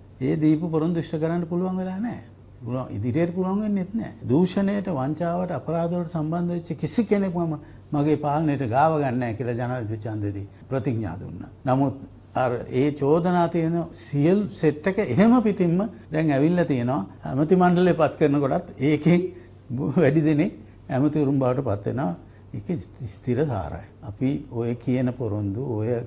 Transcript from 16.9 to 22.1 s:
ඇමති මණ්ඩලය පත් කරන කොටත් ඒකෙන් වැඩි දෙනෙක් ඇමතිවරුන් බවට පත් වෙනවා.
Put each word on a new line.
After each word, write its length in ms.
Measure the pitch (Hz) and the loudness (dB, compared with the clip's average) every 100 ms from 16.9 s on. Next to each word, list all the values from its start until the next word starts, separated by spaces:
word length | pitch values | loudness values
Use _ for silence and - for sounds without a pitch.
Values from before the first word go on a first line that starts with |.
| 147 196 - | -2 -4 -10
ඇමති 340 | 151 135 156 180 | -6 0 4 6
මණ්ඩලය 380 | 180 175 180 | 6 6 4
පත් 200 | 156 147 - | 4 2 2
කරන 240 | 151 143 | 2 2
කොටත් 320 | 139 160 - - | 2 -2 -4 -2
ඒකෙන් 460 | 135 147 147 175 180 - - - - 123 160 | 2 4 4 4 2 -6 -20 -20 -8 -4 0
වැඩි 300 | 131 143 156 | 4 4 4
දෙනෙක් 300 | 151 147 151 - - - - | 4 4 2 -2 -20 -18 -4
ඇමතිවරුන් 520 | 127 147 151 139 139 | 0 2 2 2 2
බවට 260 | 127 127 | 2 0
පත් 220 | 135 101 120 | -2 -2 -2
වෙනවා. 300 | 113 170 | -2 -4